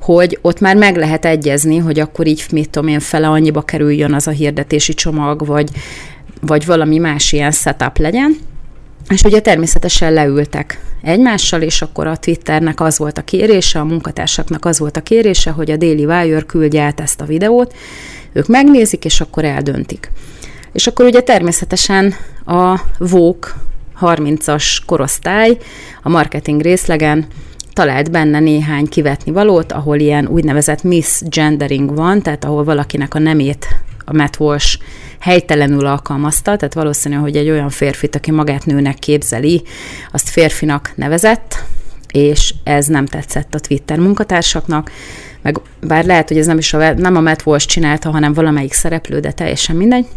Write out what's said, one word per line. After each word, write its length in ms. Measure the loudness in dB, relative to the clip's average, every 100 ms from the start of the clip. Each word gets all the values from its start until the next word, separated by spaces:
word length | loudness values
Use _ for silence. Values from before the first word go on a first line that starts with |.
hogy 380 | 4 4 4 2
ott 180 | -2 2
már 160 | 4 4
meg 220 | 4 2
lehet 280 | 0 0 0
egyezni, 520 | 0 0 0 0 0
hogy 220 | 0 0
akkor 280 | -2 -2 -2
így, 180 | -2 -2
mit 180 | -4 -2
tudom 180 | -2 -2
én, 120 | -2
fele 280 | -2 -2 2
annyiba 340 | 2 2 0
kerüljön 520 | -4 -2 0 0 0
az 140 | 0 -2
a 40 |
hirdetési 640 | -2 -2 -2 -2 -2 -2
csomag, 520 | -2 -2 -2 -2 -2 -2
vagy, 240 | -2 -2 -6 -14 -16 -18 -20 -20 -12
vagy 240 | 0 0 2
valami 320 | 0 2 2
más 340 | 0 0 0
ilyen 200 | 0 0
setup 460 | 0 -2 -2 -4 0
legyen. 400 | 0 2 0 0 -4 -12 -16 -18 -20 -20 -4
És 120 | 4
ugye 180 | 6 6
természetesen 760 | 4 2 4 4 4 2 4
leültek 680 | 4 2 0 -2 -4 -8 -10 -6 -6
egymással, 600 | 0 2 4 2 0 0
és 200 | 0 -2
akkor 260 | -4 -4 -4
a 100 | -4
Twitternek 640 | -2 -4 0 0 0 0
az 180 | 0 0
volt 200 | -4 -6
a 40 |
kérése, 580 | -4 0 4 4 4 0
a 40 |
munkatársaknak 840 | -2 -4 -6 -6 -4 -2 -4 -2 -2
az 140 | -2
volt 180 | -2 -6
a 40 |
kérése, 500 | 0 2 4 4 2
hogy 200 | 2 -2
a 60 | 0
Daily 280 | 2 2 2
Wire 360 | 2 2 0
küldje 400 | -2 0 2 2
át 180 | 0 -2
ezt 220 | -6 -6
a 40 | -4
videót. 500 | -2 2 2 2 -4 -20 -18 -18 -18 -8
Ők 140 | -4 2
megnézik, 580 | 4 6 6 4 0 0
és 160 | 2
akkor 220 | 2 0
eldöntik. 680 | -2 -2 -4 -4 -6 -10 -8 -8 -8 -16 -18 -18 -10
És 160 | -2 -2
akkor 180 | 4 6
ugye 160 | 6
természetesen 920 | 4 2 2 -2 -2 -2 0 2 2 0 -8 -10 -4
a 340 | 0 2 2 0 0
woke 500 | 2 4 4 2 -6 -2 -2 -2 -8 -2
harmincas 840 | 0 2 0 -2 -2 -2 0 -4 -2
korosztály 720 | -2 0 -2 -2 2 4 2 -2 -20 -20 -10
a 60 | -2
marketing 520 | 0 0 -4 -2 0
részlegen 640 | 2 2 2 0 2 0 -2 -10 -18 -18 -12
talált 380 | 0 0 2 0
benne 280 | 0 2 2
néhány 480 | 4 2 0 -2 -2
kivetni 440 | 0 0 -2 -4
valót, 400 | 0 4 2 0
ahol 280 | -6 -2 0
ilyen 280 | 2 2 0
úgynevezett 560 | 0 2 0 0 -2
misgendering 1120 | 0 0 0 -4 -4 -2 0 0 0 -2 -2 0
van, 260 | 0 0
tehát 220 | 0 -4
ahol 200 | -2 -2
valakinek 500 | 0 0 -2 -4 -4
a 60 | 0
nemét 480 | 2 2 0 -4 2 2 2 -10 -4
a 80 |
Matt 260 | 0 0 0
Walsh 400 | -2 2 0 0 -6 -16 -18 -8
helytelenül 640 | 2 2 4 0 2 2 0
alkalmazta, 720 | -2 -4 -4 -2 -2 0 -2
tehát 180 | -2
valószínű, 420 | -2 -2 -2 -2 -2
hogy 200 | -2 0
egy 140 | 0
olyan 200 | 0 -2
férfit, 460 | -2 -4 -2 -4 -4
aki 160 | -2
magát 340 | 0 0 -2 -2
nőnek 300 | 0 0 -2
képzeli, 640 | 0 0 0 -2 0 0 -2 -16 -16 -16 -10
azt 180 | -6 -2
férfinak 640 | 2 2 2 -2 -4 -6 -8
nevezett, 680 | -4 0 2 0 -2 -6 0 0 -2 -10 -4
és 420 | 2 2 4 2 0
ez 240 | -2 0 2
nem 180 | 0 -2
tetszett 500 | -6 -6 -6 -4 -8
a 40 |
Twitter 400 | -4 -6 -2 0
munkatársaknak, 920 | 2 2 0 0 0 -2 -2 -4 -4 -14 -18 -18 -20 -8
meg 160 | -4 -4 -8 -14 -2
bár 180 | 0 4
lehet, 220 | 2 2
hogy 100 | 0
ez 80 | 2
nem 120 | 2
is 160 | 0
a, 200 | 2 2
nem 220 | 2 2 2
a 60 |
Matt 240 | 2 0 0
Walsh 220 | 0 2
csinálta, 420 | 0 0 0 -2
hanem 240 | 0 0
valamelyik 400 | 2 2 0 -2
szereplő, 460 | -2 -2 -2 -4 -6
de 120 | -4
teljesen 440 | -6 -4 -4 -2 0
mindegy. 300 | 2 2 0